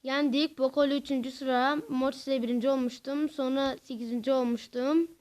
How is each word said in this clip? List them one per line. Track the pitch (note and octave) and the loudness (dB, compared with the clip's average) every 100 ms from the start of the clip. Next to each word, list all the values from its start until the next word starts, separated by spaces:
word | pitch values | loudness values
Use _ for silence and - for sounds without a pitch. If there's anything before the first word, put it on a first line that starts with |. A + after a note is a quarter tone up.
Yendik. | C4 C#4 D4 C4+ D#4 - | -2 0 2 2 0 0
Bokoli | C4 C#4 C#4+ C#4+ | 0 2 2 2
üçüncü | - C4+ B3+ | 0 -2 -2
sıra. | C4 C4 B3 C4 D4 A4+ | -6 0 2 2 0 -2
Mortis'le | B3+ C4 C4+ - C4+ | 0 0 -2 -2 -2
birinci | A#3 B3 B3+ | 0 0 2
olmuştum. | C4+ B3 B3 C4 C#4+ D4+ | 0 -2 -4 -6 -2 -2
Sonra | D4 C4 C4+ C4+ - | -2 -2 0 0 -4
sekizinci | - A#3 A#3 A#3+ A#3+ | -10 -8 -4 -2 2
olmuştum. | C4 A#3+ A#3 - B3 C4 D#4+ E4 - | 2 2 -2 -4 -2 2 2 2 -6